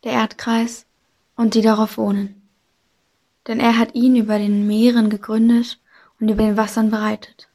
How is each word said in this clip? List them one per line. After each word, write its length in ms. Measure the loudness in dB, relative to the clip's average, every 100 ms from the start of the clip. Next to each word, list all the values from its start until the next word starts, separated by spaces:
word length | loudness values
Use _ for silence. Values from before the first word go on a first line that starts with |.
der 80 | -6
Erdkreis 720 | -4 -4 -6 -4 -2 -4 -8 _ _ _ _ _ -2
und 180 | 0
die 80 | 2
darauf 360 | 2 2 0 -2
wohnen. 440 | -4 -2 -6 -12 _ _ _ _ _ _ _ _ _ _ -8
Denn 140 | -2
er 160 | 0 2
hat 180 | 0
ihn 220 | 0 2 2
über 220 | 2 -2
den 280 | 0 0 0
Meeren 440 | 2 4 4 0
gegründet 680 | -2 -4 0 4 4 0 -10 _ _ _ _
und 100 | -2
über 140 | 0
den 140 | 0 0
Wassern 340 | -2 0 0
bereitet. 580 | 0 -4 -6 -10 _ -20